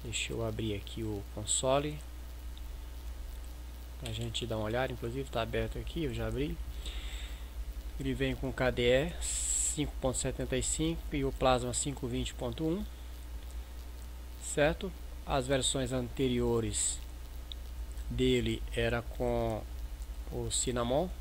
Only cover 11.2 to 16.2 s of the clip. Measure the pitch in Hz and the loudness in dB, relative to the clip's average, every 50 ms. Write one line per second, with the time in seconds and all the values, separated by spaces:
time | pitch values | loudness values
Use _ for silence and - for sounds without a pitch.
11.2 | 135 135 127 - - 127 127 123 123 123 117 - - 147 135 - - 123 117 127 | 0 0 0 4 6 6 6 6 4 0 0 0 0 0 -2 -2 -2 -2 0 0
12.2 | 123 - - - 127 123 117 117 160 160 165 202 214 - - - - - - - | -2 -2 -2 -2 -2 -2 0 0 2 2 2 0 -2 -6 -8 -10 -10 -10 -10 -10
13.2 | - - - - - - - - - - - - - - - - - - - - | -10 -8 -8 -8 -8 -6 -8 -8 -8 -8 -10 -10 -10 -10 -10 -10 -10 -10 -10 -10
14.2 | - - - - - - - - 147 151 170 - - 190 - - - - - - | -10 -10 -10 -8 -6 -2 4 6 6 6 6 4 -2 -4 -4 -6 -8 -8 -8 -8
15.2 | - - 147 143 127 127 139 131 123 - - 139 131 120 131 131 123 117 - - | -2 2 2 2 4 4 2 4 4 2 2 2 2 2 2 0 0 -2 0 2